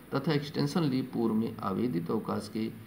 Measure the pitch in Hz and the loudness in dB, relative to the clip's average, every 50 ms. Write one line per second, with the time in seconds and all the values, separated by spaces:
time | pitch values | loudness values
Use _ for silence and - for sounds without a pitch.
0 | - - - 135 135 165 151 143 147 - - 160 143 143 - 185 165 143 127 131 | -8 -4 -4 0 2 2 2 2 2 -2 -2 0 0 2 2 2 2 2 2 0
1 | 123 - - 117 117 110 110 110 113 113 - - - 101 98 98 110 127 - 170 | 0 0 0 2 2 4 4 2 0 0 -2 -4 -2 -2 0 2 0 0 0 0
2 | 165 - 117 110 - - 104 104 101 - - 110 110 110 - - - | 0 0 0 0 0 -2 -2 -4 -4 -4 -4 -2 -2 -2 -4 -8 -14